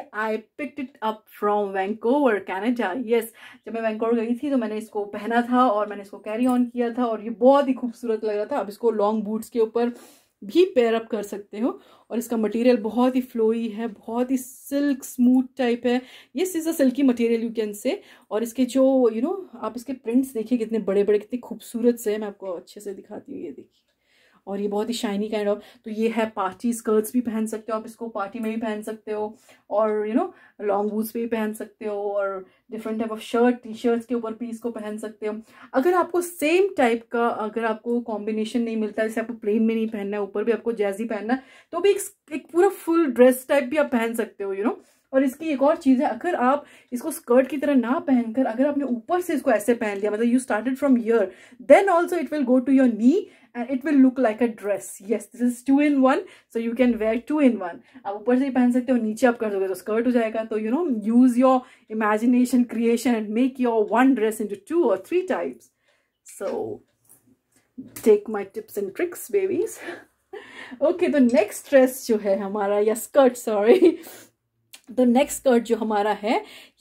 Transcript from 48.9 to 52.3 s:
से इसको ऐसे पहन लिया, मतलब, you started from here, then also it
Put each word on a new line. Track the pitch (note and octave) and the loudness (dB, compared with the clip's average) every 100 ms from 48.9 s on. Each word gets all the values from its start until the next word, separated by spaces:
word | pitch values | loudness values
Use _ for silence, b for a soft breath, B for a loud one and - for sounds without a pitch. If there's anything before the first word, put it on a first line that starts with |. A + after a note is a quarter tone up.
| A#3+ - F4+ | -4 -2 -2
से | F4 | 0
इसको | D4 C4+ | -2 2
ऐसे | G#3+ G#3 | 2 2
पहन | A#3 G#3+ G3 | 0 -2 -2
लिया, | G#3 | -2
मतलब, | G#3 A#3+ | 0 2
you | B3 C4 | 0 0
started | G#3+ A#3 C4 | -2 -2 -2
from | C#4+ B3 | 2 2
here, | A3 A3+ F#3+ B B B - | 2 0 0 B B B 6
then | D#4 G4 | 6 8
also | E4+ F4 F4 | 2 2 -2
it | C4+ | -2